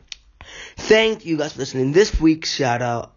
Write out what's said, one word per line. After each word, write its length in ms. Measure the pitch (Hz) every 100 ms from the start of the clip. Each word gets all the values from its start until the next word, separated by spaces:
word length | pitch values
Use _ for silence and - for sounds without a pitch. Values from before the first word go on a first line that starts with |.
| - - _ _ - - - -
Thank 480 | - 214 220 214
you 120 | 165 156
guys 160 | 151
for 80 | 131
listening. 320 | 135 131 131
This 280 | 160 208 -
week's 320 | 160 160 -
shout 300 | - 131 120
out 300 | 123 117 -